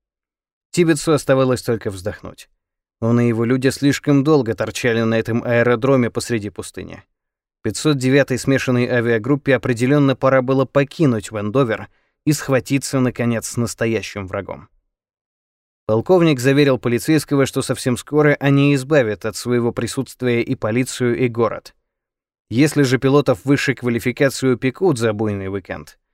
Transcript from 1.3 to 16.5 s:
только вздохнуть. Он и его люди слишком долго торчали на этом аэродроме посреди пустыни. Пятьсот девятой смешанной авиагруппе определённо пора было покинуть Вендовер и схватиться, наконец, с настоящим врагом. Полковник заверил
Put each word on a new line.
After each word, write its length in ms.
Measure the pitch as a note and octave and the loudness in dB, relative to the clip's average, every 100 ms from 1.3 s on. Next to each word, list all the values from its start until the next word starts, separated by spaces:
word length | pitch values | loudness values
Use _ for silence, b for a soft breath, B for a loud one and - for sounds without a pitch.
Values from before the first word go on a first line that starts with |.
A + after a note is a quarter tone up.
| C3+ C3 B2 | 2 2 0
только 280 | - A2+ A2 | -2 -4 -4
вздохнуть. 580 | F#2+ G2 - F2+ D#2+ - _ _ _ _ - | -8 -10 -10 -14 -18 -20 _ _ _ _ -6
Он 180 | A2+ A#2+ | 0 2
и 60 | A#2+ | 2
его 180 | A2+ | 0
люди 260 | A#2 C3 C3 | 0 2 0
слишком 520 | - C#3+ C3 - C#3+ | 0 0 0 2 2
долго 320 | C3+ D3+ A2+ | 4 2 0
торчали 480 | A2 A2 - B2+ A2+ | -4 -4 -2 -2 0
на 160 | A2+ A2+ | 0 0
этом 240 | A2 A2+ | 0 -4
аэродроме 680 | A#2+ A#2 A#2+ A#2+ C3 C3+ A#2 | 0 2 2 2 2 2 2
посреди 400 | - - A#2+ G2+ | -2 -4 -6 -6
пустыни. 520 | - G2+ - E2+ E2+ _ _ _ _ _ _ | -10 -14 -14 -16 -18 _ _ _ _ _ _
Пятьсот 340 | A2 G2+ D#3 C#3+ | -8 -2 0 0
девятой 400 | B2+ C#3 C3+ B2+ | 2 2 2 0
смешанной 480 | - C3 - B2 A#2+ | 0 0 0 0 0
авиагруппе 680 | B2 A#2 A2+ A2 C#3 - B2 | 0 0 0 0 -2 0 0
определённо 580 | - A2+ B2+ D3 C#3 | 0 0 2 4 2
пора 280 | B2+ C3+ C3+ | 2 2 2
было 220 | B2+ C3+ | 2 0
покинуть 680 | C3 C#3 C#3+ - D3 A2+ - | 0 0 -2 0 0 0 -4
Вендовер 560 | G#2+ G#2 A#2+ B2 G2+ G2+ _ _ _ | -6 -2 0 0 -2 -8 _ _ _
и 80 | - | -2
схватиться, 680 | D3 - C3 - C#3 - C3+ | -2 0 -2 0 -4 -2 -2
наконец, 480 | B2+ - A#2+ A#2 - | -2 -2 -2 -2 -4
с 80 | - | -6
настоящим 720 | A2+ - A#2 G#2+ F#2+ G2+ F#2 | -6 -2 -2 -2 -4 -10 -8
врагом. 400 | G2+ F#2 - - _ _ _ _ _ _ _ _ _ _ _ - | -8 -8 -12 -16 _ _ _ _ _ _ _ _ _ _ _ -4
Полковник 520 | A2 A#2 F#3 E3 C3+ | -2 2 4 4 2
заверил 400 | B2+ | 2